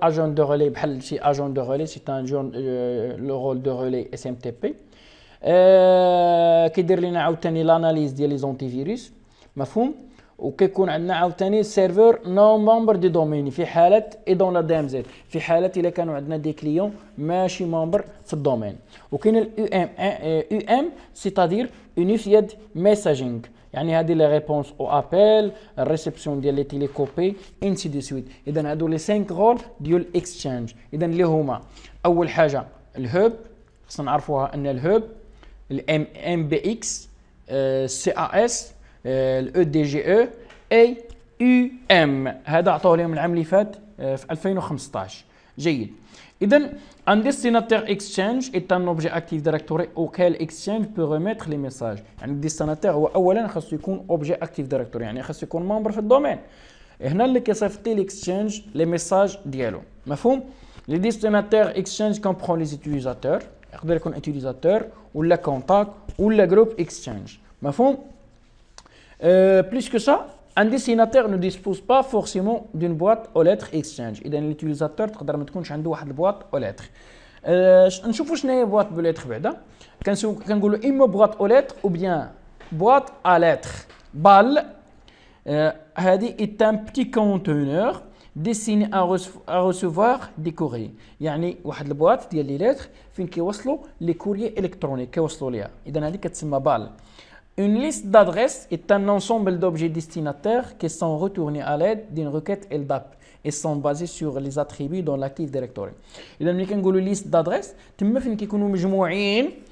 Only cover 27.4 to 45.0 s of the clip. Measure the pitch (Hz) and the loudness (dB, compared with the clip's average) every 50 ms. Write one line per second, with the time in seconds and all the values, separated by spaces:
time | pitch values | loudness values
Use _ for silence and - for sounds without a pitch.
27.4 | - - - - - 202 190 190 - 165 139 143 135 - 139 131 120 - - - | -14 -20 -14 -6 -4 -4 -2 -2 -4 -6 -6 -8 -8 -8 -10 -10 -10 -12 -18 -16
28.4 | - 143 151 160 151 147 151 156 165 156 160 156 160 - 208 214 196 202 175 170 | -10 -6 -4 -4 -2 -2 -4 -2 -2 -2 -2 -4 -2 -2 -2 -2 -2 -4 -2 2
29.4 | 202 226 240 240 - - - - 143 151 170 180 175 - - 180 - - - - | 4 4 4 2 -2 -14 -16 -10 -4 0 0 0 0 0 -4 -4 -4 -4 -12 -10
30.4 | - 147 127 123 117 117 - - - - - 156 175 165 165 170 180 165 160 156 | -8 -8 -6 -6 -8 -10 -12 -16 -20 -12 -6 -4 -4 -2 0 2 2 2 2 0
31.4 | 151 139 123 - - - - - - - - - - 175 175 170 175 - - - | 0 -2 -4 -6 -8 -14 -20 -20 -20 -20 -12 -2 0 2 2 2 2 0 2 2
32.4 | 160 151 139 135 - - - - - _ - - 131 117 127 180 208 226 226 - | 2 4 2 -2 -6 -8 -16 -20 -20 _ -12 -10 -8 -4 0 2 2 2 2 0
33.4 | - - - - _ _ _ _ _ - - - 147 131 139 147 - - 151 135 | -14 -20 -20 -20 _ _ _ _ _ -18 -12 -8 -4 -2 -2 -2 -2 -2 -2 -2
34.4 | 135 - - 147 139 139 135 127 135 170 202 226 226 226 - - - - - - | -2 -4 -4 -6 -4 -4 -4 -2 0 2 2 2 0 -2 -14 -20 -20 -20 -20 -20
35.4 | - - - - - - 135 139 - - 156 156 151 - - - - 170 175 170 | -20 -20 -20 -20 -14 -10 -8 -8 -2 -2 -2 -2 -2 -4 -8 -12 -6 -4 -2 -2
36.4 | 160 143 151 143 - 185 226 226 - - - - - - - _ _ _ _ _ | -2 -2 -2 -2 -2 -2 -4 -4 -6 -10 -10 -10 -12 -18 -20 _ _ _ _ _
37.4 | - - 123 135 135 135 135 135 135 131 - - - 185 - - 165 - - 190 | -12 -6 -4 -2 0 0 0 0 -2 -2 -4 -4 -4 -4 -2 -2 -4 -2 2 2
38.4 | 226 240 - - - - - - - - _ _ - 120 131 135 131 131 131 131 | 2 2 0 -4 -10 -12 -18 -20 -20 -20 _ _ -8 -4 -2 0 0 0 0 -2
39.4 | 131 - - 180 175 156 143 160 151 143 139 151 - - 185 220 240 247 - - | -2 -2 0 0 0 2 2 0 0 0 -2 -2 0 2 4 4 4 2 -2 -14
40.4 | - - - - _ - 214 226 233 240 254 240 - - - - - _ _ - | -20 -20 -20 -16 _ 2 6 6 6 6 4 -2 -12 -20 -20 -20 -20 _ _ 0
41.4 | 240 247 254 247 247 240 - - - - 196 175 160 143 139 135 131 127 127 - | 2 4 4 4 4 2 -4 -8 0 2 4 4 4 4 2 0 -2 -4 -6 -8
42.4 | - - 151 165 175 190 165 156 - 185 170 165 170 165 160 151 156 175 170 170 | -6 0 0 2 2 2 2 2 4 4 4 4 2 -2 -2 -4 -2 -2 -2 -2
43.4 | 160 160 180 196 214 208 208 - - - - - 135 135 135 131 - - 165 156 | -2 2 2 2 2 0 -4 -16 -20 -20 -16 -8 -6 -4 -4 -6 -6 -8 -10 -6
44.4 | - 190 196 185 151 - 160 127 - - - 104 | -4 -4 -4 -4 -4 -6 -8 -8 -10 -10 -10 -10